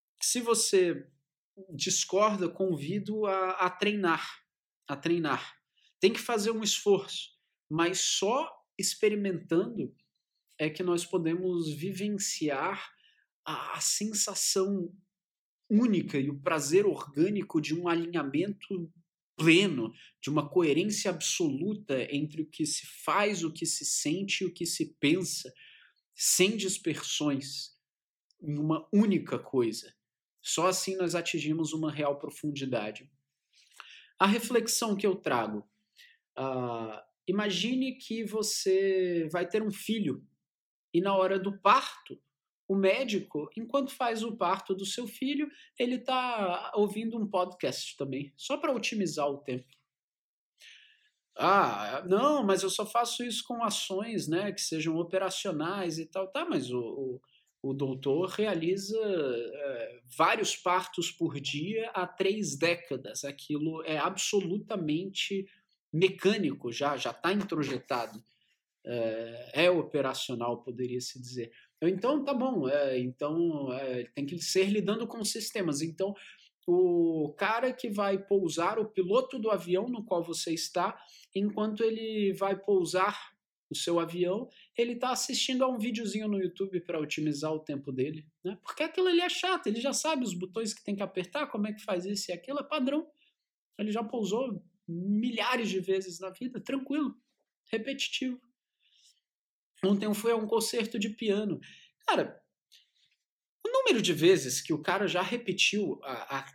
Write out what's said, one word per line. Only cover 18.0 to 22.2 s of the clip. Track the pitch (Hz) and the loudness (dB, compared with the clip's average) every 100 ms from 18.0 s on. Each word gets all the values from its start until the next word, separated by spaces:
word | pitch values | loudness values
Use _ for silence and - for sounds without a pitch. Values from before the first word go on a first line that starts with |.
| 170 170 139 143 196 196 - 190 165 - _ _ _ | 0 -2 0 0 0 -4 -6 -6 -6 -12 _ _ _
pleno, | - 160 165 202 139 110 - - _ | 2 6 8 6 2 -4 -6 -20 _
de | - | -2
uma | 151 147 | 0 2
coerência | 180 165 143 208 208 202 | 4 4 4 2 0 -2
absoluta | 165 - - 165 135 185 214 - 135 117 | -2 -2 0 0 0 -2 -4 -2 -2 0
entre | 143 | -2